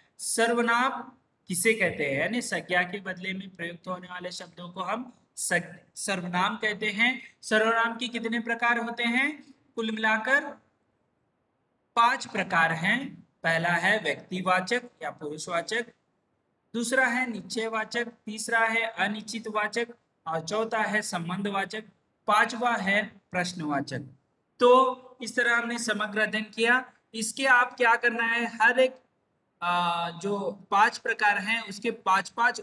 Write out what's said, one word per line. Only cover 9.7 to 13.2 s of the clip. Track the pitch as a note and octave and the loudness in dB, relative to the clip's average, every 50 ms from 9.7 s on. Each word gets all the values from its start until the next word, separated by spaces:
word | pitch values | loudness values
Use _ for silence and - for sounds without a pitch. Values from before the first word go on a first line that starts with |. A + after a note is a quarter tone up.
| - | -6
कुल | - A3+ A3 | -4 -4 -4
मिलाकर | A3 G#3+ A3 A3 A3 G#3+ G#3+ B3+ C4+ D4 D#4 D4 - - _ _ _ _ _ _ _ _ _ _ _ _ _ _ _ _ _ _ _ _ _ _ _ _ _ _ - | -2 0 0 0 0 2 2 2 2 2 2 0 -12 -14 _ _ _ _ _ _ _ _ _ _ _ _ _ _ _ _ _ _ _ _ _ _ _ _ _ _ 2
पांच | A#3 A#3 A#3+ C4 C4 - | 4 4 4 4 0 -4
प्रकार | - - G3+ F3+ F3+ F3+ E3 D#3+ E3 | -6 -4 -4 -2 0 2 2 4 2
हैं। | E3 D#3+ E3+ G3 A3 B3+ C#4 - - - | 2 0 0 0 0 0 -2 -8 -14 -16